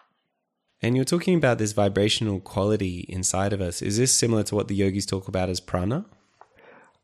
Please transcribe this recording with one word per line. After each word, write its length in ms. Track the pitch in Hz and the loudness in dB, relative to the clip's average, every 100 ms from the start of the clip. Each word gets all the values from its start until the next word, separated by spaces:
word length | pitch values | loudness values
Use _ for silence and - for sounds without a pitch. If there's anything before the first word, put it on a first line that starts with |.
| _ _ _ _ _ _ _ _ | _ _ _ _ _ _ _ _
And 140 | 113 127 | 0 0
you're 100 | 135 | 2
talking 300 | 175 175 175 | 0 2 2
about 200 | 135 117 | 4 2
this 140 | 107 | 0
vibrational 680 | 104 101 98 104 - 110 95 | 2 2 4 2 2 0 -2
quality 640 | - - 98 107 95 87 - | -4 -2 0 0 -2 -4 -8
inside 460 | 92 90 92 101 | -4 -2 0 0
of 80 | 101 | 0
us. 200 | 90 - | -4 -4
Is 160 | 95 104 | -2 0
this 160 | 131 | 2
similar 300 | - 120 110 | 2 2 2
to 120 | 101 104 | 0 -2
what 120 | 98 | -2
the 80 | 101 | 0
yogis 300 | 98 98 - | 0 0 -4
talk 220 | 95 - | -6 -4
about 180 | 98 92 | -4 -2
as 100 | 90 | -4
prana? 440 | - 92 92 139 220 - _ _ - _ - - - _ | -4 -2 -2 -4 -6 -18 _ _ -20 _ -20 -20 -20 _